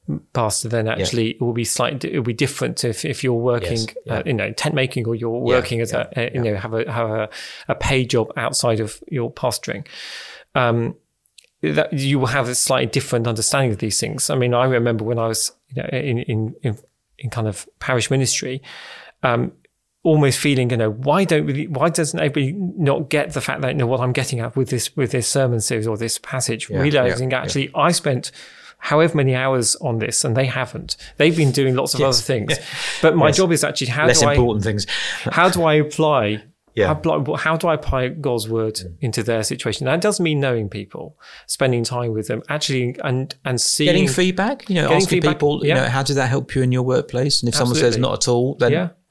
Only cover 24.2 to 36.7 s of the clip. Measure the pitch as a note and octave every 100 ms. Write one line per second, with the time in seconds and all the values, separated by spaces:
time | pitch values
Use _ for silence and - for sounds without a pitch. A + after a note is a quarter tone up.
24.2 | B2+ A#2+ A#2 C3+ B2+ B2 - - B2 B2+
25.2 | - C#3+ B2+ A#2 - A#2 A2 G#2 A2+ -
26.2 | - C3 - A2+ - C#3 C#3+ C#3+ B2 A#2
27.2 | B2+ B2+ A#2+ C#3 C3+ - D#3 E3+ D#3 B2+
28.2 | - - - - - - - D3+ E3 D3+
29.2 | C3+ B2+ C3+ C3 A2 - C#3+ A2+ G#2+ -
30.2 | C3+ A2+ C3 B2+ B2 F#2+ - - - -
31.2 | D#3 E3 C#3+ C#3+ C3 B2+ - - C#3 A#2+
32.2 | - B2 G#2 D3+ - - - - D#3+ D#3+
33.2 | D3 D#3 F#3 D#3+ D3 - B2 C3 D#3 -
34.2 | C#3+ C#3 A#2+ G#2+ G#2 G#2 - - - -
35.2 | C3 D#3 F3+ F3 E3 D3+ D3+ - D#3 C#3
36.2 | G#2 G#2+ - _ _